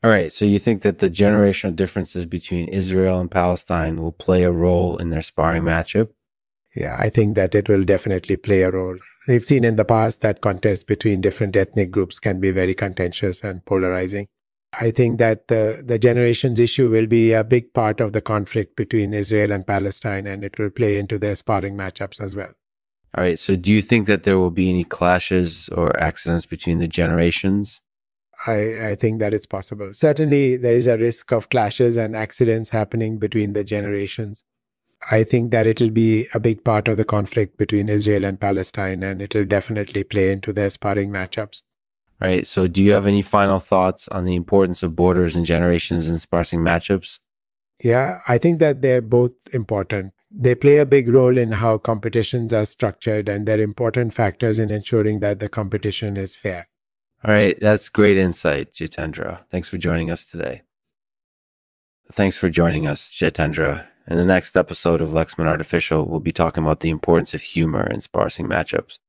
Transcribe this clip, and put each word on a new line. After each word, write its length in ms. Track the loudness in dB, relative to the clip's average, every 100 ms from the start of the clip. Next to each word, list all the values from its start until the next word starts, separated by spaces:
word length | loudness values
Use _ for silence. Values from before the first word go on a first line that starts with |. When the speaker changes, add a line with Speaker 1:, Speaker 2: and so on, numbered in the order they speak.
Speaker 1:
All 80 | 4
right. 200 | 4 2
So 140 | 0 2
you 140 | 4
think 240 | 2 2
that 160 | 0 2
the 100 | 0
generational 640 | 4 4 6 4 2 -4 -2
differences 520 | -2 -2 -6 -6 -6
between 400 | -8 -6 -6 -4
Israel 520 | -4 -2 2 2 2
and 120 | 0
Palestine 680 | 0 0 0 -2 -2 -2 -4
will 120 | -6
play 320 | -8 0 2
a 80 | 4
role 440 | 2 2 2 0 -2
in 120 | -4
their 140 | -4
sparring 400 | -6 -2 0 0
matchup? 460 | 0 -2 -2 -2 -2 _ _ _ _ _ _ -10
Speaker 2:
Yeah, 220 | -8 -2
I 100 | -2
think 260 | 2 2 2
that 200 | 2 0
it 120 | 2
will 160 | 0
definitely 540 | 2 0 0 -4 -2 -6
play 240 | 0 2
a 80 | 2
role. 300 | 0 -6 -10 -16 _ 0
We've 180 | 0 4
seen 180 | 2
in 120 | 2 2
the 100 | 2
past 360 | 2 2 0
that 200 | -2 0
contests 420 | -2 0 0 -2
between 380 | -2 -2 0 0
different 340 | 0 -2 -2 0
ethnic 360 | 0 0 -2
groups 260 | 0 -4 -4
can 220 | -4 -2
be 100 | 0
very 240 | 0 0
contentious 680 | -2 -4 -4 -4 -2 -6 -6
and 200 | -8 -10
polarizing. 640 | -4 -2 0 -2 -4 -6 -10 _ _ _ _ -4
I 100 | -2
think 300 | 2 0 4
that 300 | 2 2 _
the, 340 | 0 0 -2 -4
the 140 | 2
generations 600 | 4 4 2 2 0 2
issue 300 | 0 2 2
will 160 | 4 4
be 280 | 4 4
a 100 | 2
big 300 | 2 0 0
part 280 | -2 0 0
of 120 | -2
the 80 | -2
conflict 540 | -2 -2 -2 -4 -6 -6
between 380 | -2 -2 -2
Israel 380 | -2 -2 0 2
and 160 | -2 -2
Palestine, 580 | -2 -2 -6 -6 -6 -8
and 180 | -10
it 140 | -10 -6
will 140 | -6
play 260 | -2 0 0
into 220 | -2 -4
their 160 | -4 -6
sparring 400 | -2 -2 -2 -8
matchups 440 | -10 -10 -12 -10
as 160 | -12 -10
well. 180 | -14 _ _ _ _ _ _ -2
Speaker 1:
All 80 |
right. 140 | -2 -2
So 180 | 0 -2
do 160 | 4
you 120 | 2
think 240 | 4 0 2
that 160 | 0
there 160 | 2 2
will 120 | 2
be 180 | 0 0
any 140 | 2
clashes 880 | -2 -2 2 2 2 0 0 -4 -10
or 300 | -2 0 0
accidents 480 | -2 -4 -4 -4 -4
between 320 | -10 -4 -2
the 80 | -2
generations? 920 | -2 0 2 0 0 -2 -2 -4 -12 _ _ _ _ _ _ -4
Speaker 2:
I, 420 | -2 -2 -4 -6
I 60 | -2
think 240 | -2 0
that 140 | -2
it's 120 | -2 -4
possible. 480 | -12 -10 -12 -12
Certainly, 640 | 0 0 2 2 2 2 0
there 180 | 2 4
is 120 | 4
a 100 | 2
risk 340 | 0 -2 -2
of 180 | -2 0
clashes 480 | -2 -2 2 2 2
and 180 | -2 -4
accidents 560 | -8 0 2 2 -2
happening 480 | -2 -2 -2 -4 -2
between 340 | -2 -2 -2
the 100 | -2
generations. 800 | -4 -4 -4 -4 -6 -8 -10 -12 _ _ _ _ _ _ 0
I 140 | 2
think 280 | 4 2 2
that 140 | 2 2
it'll 260 | 4 2
be 360 | 4 4 2 0
a 80 | -2
big 240 | -2 0 0
part 240 | 0 0
of 80 | 0
the 80 | 0
conflict 520 | 0 -2 -2 -2 _
between 300 | -2 0 0
Israel 380 | 0 2 0 0
and 120 | -2
Palestine, 640 | -2 -2 -4 -6 -6 -4
and 200 | -6 -6
it'll 240 | -4 -2 0
definitely 580 | 0 0 -6 -4 -6
play 260 | -4 0 0
into 220 | 0 -4
their 180 | -2 -2
sparring 400 | -2 -4 -2 -2
matchups. 540 | -4 -8 -8 -8 -12 _ _ _ _ _ _
Speaker 1:
Right. 260 | 0 0 0
So 220 | 0 0
do 160 | 4
you 80 | 4
have 160 | 6 4
any 140 | 2
final 400 | 2 2 2 0
thoughts 480 | 0 2 2 -2 -8
on 160 | -6 -2
the 100 | -2
importance 480 | 2 2 2 0
of 140 | -6 0
borders 400 | 2 4 2 0
and 80 | 0
generations 640 | 2 2 2 0 -4 -2
in 80 | -4
sparring 480 | -2 -2 -2 0 0
matchups? 540 | 0 0 -4 -4 -20 _ _ _ _ _ _
Speaker 2:
Yeah, 380 | 0 0 0 -6 -2
I 100 | 0
think 220 | 2 2
that 220 | 2 2
they're 200 | 0 0
both 300 | 2 2 2 -2 _
important. 580 | -8 -4 -4 -2 -6 -6 _ _
They 240 | -2 0
play 260 | 4 6 6
a 60 | 6
big 220 | 4 6
role 300 | 4 6 4
in 160 | 2
how 240 | 0 0 0
competitions 720 | 0 -4 -2 -2 -2 -4 -2
are 140 | 0 -2
structured, 640 | -2 -4 -2 -4 -2 -2
and 160 | -4 0
they're 160 | 0
important 520 | 0 -2 -2 0 -2
factors 460 | 0 -2 0 0 0
in 100 | 0
ensuring 520 | -4 0 0 2 0
that 180 | -2 -4
the 80 | -6
competition 720 | -6 -4 -4 -4 -6 -6 -6
is 180 | -8 -8
fair. 320 | -8 -8 -12 _ _ _ _ _
Speaker 1:
All 100 | 0
right. 240 | 4 4 2
That's 260 | 2 2 0
great 300 | 4 4 6
insight, 560 | 2 0 -2 -2 -4
Jitendra. 720 | -10 -12 -8 -8 -8 -10 -10 _
Thanks 200 | -8 -6
for 80 | -6
joining 340 | -2 -2 -2
us 140 | -6 -10
today. 380 | -8 -8 -8 _ _ _ _ _ _ _ _ _ _ _ _ _ _ _
Thanks 260 | 0 0 2
for 120 | 0
joining 360 | 2 2 2 -2
us, 280 | -6 -10
Jitendra. 720 | -2 -2 0 -2 0 -2 -2 -10 _ -4
In 100 | 0
the 80 | 2
next 320 | 2 2 0
episode 440 | 0 -2 0 0
of 80 | 0
Lexman 360 | -2 -2 -2 -2
Artificial, 600 | -2 -2 -2 0 -2 -2
we'll 120 | -4
be 120 | -6
talking 320 | -2 -2 0
about 160 | 0 0
the 100 | -2
importance 460 | -4 2 2 2 -8
of 80 |
humor 420 | -8 -2 0 0 -4
in 160 | -6
sparring 460 | -6 -2 -2 -2 -4
matchups. 480 | -4 -2 -4 -6 -18